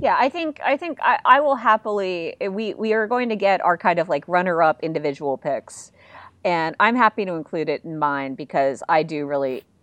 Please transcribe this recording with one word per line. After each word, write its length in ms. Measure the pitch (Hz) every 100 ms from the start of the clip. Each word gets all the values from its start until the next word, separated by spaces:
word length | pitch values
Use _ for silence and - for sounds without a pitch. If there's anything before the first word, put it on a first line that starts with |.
Yeah, 120 | 240 180
I 100 | 262
think, 300 | 339 320 285
I 140 | - 277
think 220 | 349 277
I, 160 | - 240 -
I 140 | 269
will 160 | 302 262
happily, 800 | 233 220 214 208 185 180 165 -
we, 360 | 202 190 220 -
we 180 | 220
are 140 | 220 214
going 220 | 247 240
to 60 | 214
get 240 | 196 190
our 140 | 170 170
kind 220 | 185 170
of, 100 | 170
like, 160 | 151 180
runner-up 560 | 175 185 165 160 156
individual 520 | 165 160 151 143 143 131
picks. 560 | 151 127 - - - _ - - - _ 190
And 300 | 170 160 -
I'm 160 | 214 247
happy 300 | 220 226 190
to 80 |
include 360 | 165 151 170 156
it 160 | 143 165
in 120 | 160
mine 380 | 147 139 135 131
because 480 | 151 160 139 120 -
I 140 | 160
do 240 | 160 151 143
really 380 | 143 135 127 - _